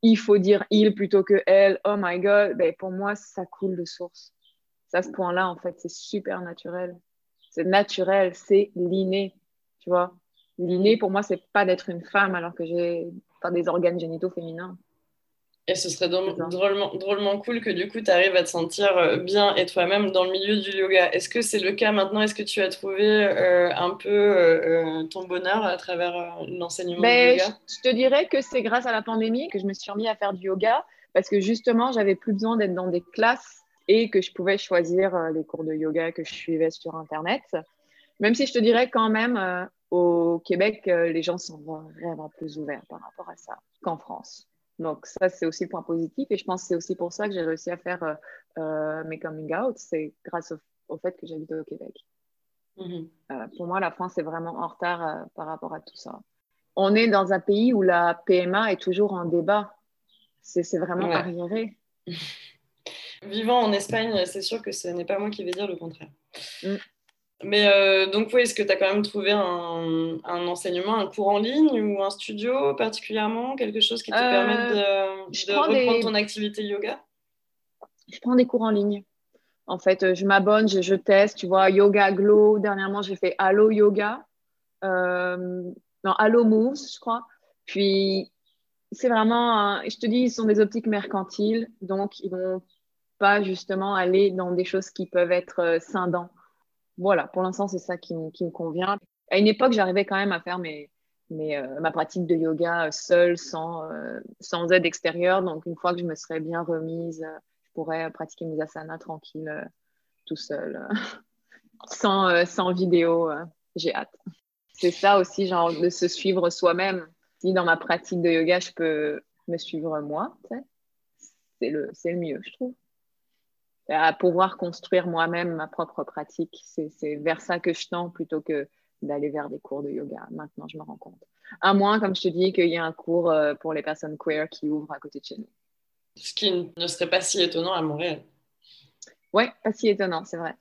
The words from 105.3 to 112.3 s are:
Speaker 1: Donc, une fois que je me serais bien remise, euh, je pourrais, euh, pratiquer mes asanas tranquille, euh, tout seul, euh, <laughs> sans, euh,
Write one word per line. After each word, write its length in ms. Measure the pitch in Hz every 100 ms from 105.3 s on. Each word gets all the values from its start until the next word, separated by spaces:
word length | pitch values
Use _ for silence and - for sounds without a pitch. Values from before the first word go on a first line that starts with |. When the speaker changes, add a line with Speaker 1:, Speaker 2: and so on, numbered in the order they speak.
| 190
Speaker 1:
Donc, 220 | 185 160 165
une 100 | 165
fois 160 | 180
que 80 | 175
je 40 |
me 120 | 175 156
serais 240 | - 160
bien 220 | 156 170
remise, 600 | 165 165 160 165 170 160
euh, 160 | 160 156 _ _ _
je 40 |
pourrais, 300 | - 156 160
euh, 60 | 160
pratiquer 360 | - 156 - 165
mes 140 | 156
asanas 380 | 156 - 156 160
tranquille, 500 | - 160 - 156 156
euh, 160 | 151 - _ _ _ _ _ -
tout 80 |
seul, 420 | 156 - 196 82 - -
euh, 40 |
<laughs> 920 | 214 - - _ _ _ - _ _ -
sans, 420 | - 214 196
euh, 160 | 190